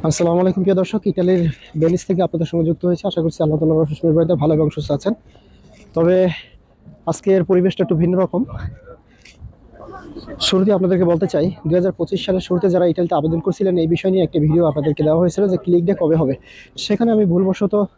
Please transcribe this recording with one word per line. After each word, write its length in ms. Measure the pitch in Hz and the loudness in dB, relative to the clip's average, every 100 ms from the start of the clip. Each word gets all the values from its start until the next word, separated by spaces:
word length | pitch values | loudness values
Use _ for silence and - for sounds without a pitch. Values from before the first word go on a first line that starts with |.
আসসালামু 360 | 165 151 170 170 | -2 0 2 2
আলাইকুম 220 | 185 180 | 2 0
প্রিয় 140 | 185 190 | 0 0
দর্শক, 200 | 185 220 202 | 0 -2 -4
ইতালির 380 | 190 180 185 170 - - 156 | -2 0 2 0 -4 -10 -2
ভেনিস 220 | 160 175 - | 0 0 -2
থেকে 140 | 180 | -2
আপনাদের 240 | 175 165 160 | 0 -2 -2
সঙ্গে 160 | 170 165 | 0 0
যুক্ত 180 | 165 180 | 0 -2
হয়েছে। 180 | 175 202 | -2 -2
আশা 140 | 180 | -2
করছি 180 | 165 - | -4 0
আল্লাহ 140 | 156 151 | 0 2
তাআলার 180 | 156 156 | 2 2
অশেষ 220 | 156 151 | 0 0
মেহেরবানিতে 320 | 165 156 165 170 | 0 2 2 2
ভালো 160 | 151 | 2
এবং 140 | 156 151 | 2 0
সুস্থ 200 | 151 151 | -2 -4
আছেন। 220 | 143 - 226 - - _ - - - - | -4 -2 -6 -8 -20 _ -20 -20 -20 -10
তবে 220 | - 165 185 185 156 - - _ _ - - - | 0 2 4 2 0 -14 -20 _ _ -20 -12 -6
আজকের 360 | 165 - 190 | -4 2 2
পরিবেশটা 380 | 170 185 185 - | 4 2 2 0
একটু 120 | 180 160 | -2 0
ভিন্ন 200 | 175 185 | 0 0
রকম। 240 | 185 180 269 - - - - - _ _ - _ - - - - - 381 - 302 - 294 | 0 -2 -4 -6 -10 -12 -20 -20 _ _ -20 _ -20 -20 -20 -20 -20 -18 -18 -18 -16 -8
শুরুতে 320 | - 185 196 | -2 0 2
আপনাদেরকে 320 | 202 180 180 175 | 2 2 2 2
বলতে 220 | 170 180 | 0 0
চাই, 180 | 156 160 - 156 | 0 -2 -2 -2
দুই 80 | 175 | 0
হাজার 140 | 185 - | 0 -4
পঁচিশ 220 | 165 196 - | -4 -4 -2
সালের 180 | 185 - | -4 -2
শুরুতে 200 | 180 190 | -2 0
যারা 160 | 180 175 | 2 0
ইতালিতে 300 | 160 170 170 | 0 0 0
আবেদন 240 | 156 165 | 0 -2
করছিলেন, 340 | 160 170 190 180 | -4 -2 -2 0
এই 100 | 165 | 0
বিষয় 240 | 170 190 | 0 0
নিয়ে 120 | 190 | 0
একটা 140 | 170 160 | 0 0
ভিডিও 240 | 151 160 165 | 2 2 2
আপনাদেরকে 360 | 147 147 143 | 0 -2 0
দেওয়া 160 | 151 160 | 0 2
হয়েছিল 240 | 175 - 202 | 0 0 0
যে 100 | 180 | 0
ক্লিক 260 | - 175 170 | 0 0 2
ডে 80 | 196 | 0
কবে 160 | 160 160 | 2 2
হবে। 180 | 143 - - - - - | 0 -4 -10 -20 -20 -14
সেখানে 340 | - 208 233 | -4 -2 2
আমি 140 | 220 202 | 2 2
ভুলবশত 480 | 175 190 185 202 208 196 | 2 0 0 0 0 -2